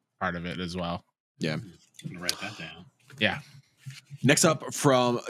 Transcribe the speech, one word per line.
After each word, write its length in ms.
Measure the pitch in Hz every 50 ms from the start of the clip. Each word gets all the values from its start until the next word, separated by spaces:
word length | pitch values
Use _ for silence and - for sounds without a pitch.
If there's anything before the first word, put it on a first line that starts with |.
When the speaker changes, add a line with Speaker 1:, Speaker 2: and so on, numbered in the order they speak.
| _ _ _ -
Speaker 1:
part 160 | 98 90 87
of 80 | 85 85
it 160 | 87 - 85
as 160 | 92 85 85
well. 280 | 92 87 87 87 87 - _ _ _ _ _ _ -
Speaker 2:
Yeah. 160 | - 78 78
Speaker 3:
I'm 180 | 82 - - - - _ _ _ - - -
gonna 120 | - 87
write 180 | 90 90 - -
that 180 | - 101 - -
down. 260 | 85 80 - - - - _ _ _ - - 113
Speaker 1:
Yeah. 220 | 110 101 - - - - - - _ _ _ _ - 135 135 - _ - 143 -
Speaker 2:
Next 220 | - 127 151 - -
up 300 | 165 151 - 123 123 -
from 460 | - - 147 131 127 123 123 120 117 -